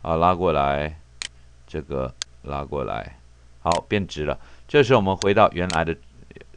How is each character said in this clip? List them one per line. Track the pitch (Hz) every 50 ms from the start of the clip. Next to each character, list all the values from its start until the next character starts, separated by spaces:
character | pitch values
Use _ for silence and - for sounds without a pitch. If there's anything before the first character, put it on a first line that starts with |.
啊， | - 85 82
拉 | 82 85 90 92
过 | 85 92 87
来， | 78 73 69 71 71 71 76 78 80 80 - - - - - - - - - - - - -
这 | - - 80
个 | 73 - 71 67 65 64 - - - - - -
拉 | - - 71 69 73
过 | 65 71 71 64
来， | 52 50 55 50 - - - - - - - - - - -
好， | - 87 85 82 - -
变 | 107 104 95
直 | - - 78 76
了。 | 73 67 - - - - - -
这 | - - 147
时 | 135 107
候 | 135 117
我 |
们 | 101 95 95
回 | 90 - 98 101
到 | 107 104 -
原 | - 82 87 90
来 | 85 80 82
的 | 80 82 - - - - - - - - - - - -